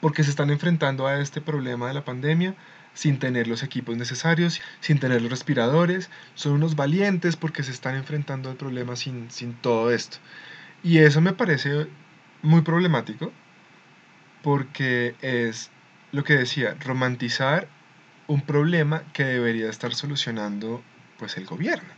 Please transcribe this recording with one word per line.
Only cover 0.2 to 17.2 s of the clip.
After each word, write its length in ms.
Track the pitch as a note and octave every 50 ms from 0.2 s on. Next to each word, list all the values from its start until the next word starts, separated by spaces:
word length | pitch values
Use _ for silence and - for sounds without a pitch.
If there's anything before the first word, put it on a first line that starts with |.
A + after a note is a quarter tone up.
| D#3
se 80 | C#3+
están 180 | C#3+ - D3 C#3+
enfrentando 560 | D3 C#3+ - F3 F3 D#3+ D3+ C#3 C3+ C3 C3
a 140 | C3+ C#3 C#3+
este 220 | C#3+ C#3 - D3+
problema 460 | D3 - D3+ C#3+ C3 B2+ B2 A#2+ A#2+ B2
de 60 | C3+
la 100 | C#3+ C#3
pandemia 500 | - B2+ B2+ B2+ D3 D#3+ E3+ F3 F#3 G3 - - - - - - - _
sin 240 | - - D#3 C#3 B2
tener 280 | C#3 C3 B2+ B2 A#2 A2+
los 140 | A#2 A2+
equipos 340 | - C3+ - B2+ A#2+ A#2+ A#2 A#2
necesarios, 640 | A#2+ A#2 C3 A#2+ - D#3+ E3 D#3+ F3 F3 E3+ - - - - -
sin 200 | - - D#3 C#3
tener 220 | C3 C3 B2+ A#2+
los 80 | A#2 A#2
respiradores, 800 | B2+ B2+ - - D3 B2+ A#2 A#2+ C#3 D#3+ F3 F3 F3+ F#3+ F3 - - - - - -
son 200 | - - D3+ C#3+
unos 220 | C#3+ D3+ E3 D#3
valientes 600 | D3 C#3 C#3 D3+ F#3 G3+ G3+ G3 F3 F3 F3 E3
porque 260 | - - D#3+ D#3 -
se 100 | C#3+ B2+
están 220 | C3 - - C3 C3
enfrentando 540 | C3+ C3+ C#3 D3 D3+ C#3+ - C#3 C3 C3 C3
al 60 | C3
problema 400 | C3 C#3 C#3 B2 B2+ B2 A#2+ B2
sin, 340 | A#2+ - C#3 B2+ B2 A#2 A#2
sin 240 | - - B2 A#2+ A#2
todo 380 | A#2 - B2+ A#2 A2+ A2+ A#2+
esto". 260 | A#2+ A2 - - - - - - - - - - - - - - - -
Y 160 | - F3 E3+ D#3+
eso 220 | D#3 D3+ C#3 D3+
me 120 | E3 F#3 G3
parece 520 | - B3 F#3+ D#3 B2+ - C#3+ C#3+ D3 D#3 D#3 - - - - - - _ - _ -
muy 200 | - D3+ D#3+ E3+
problemático 720 | D3+ D#3+ D#3+ E3+ F3+ F3 D#3 B2 - - G#2+ - D#3+ - - - _ _ _ _ - _ - - _ _ _ _ _ _ _ _ _ _ _ -
porque 760 | - D3+ C#3+ C#3 C3 A#2+ - - C#3 C3 B2 B2 A#2+ A#2+ A#2+ -
es 480 | - C3 B2+ A#2+ A#2 A2+ A2 A2+ - - _ _ - _ _ - - _
lo 120 | - C#3+ C#3+
que 100 | - D3+ C#3
decía, 380 | B2+ A#2+ - D3 B2+ G#2 - -
romantizar 880 | - C#3 B2+ C3 B2+ B2+ B2+ A#2+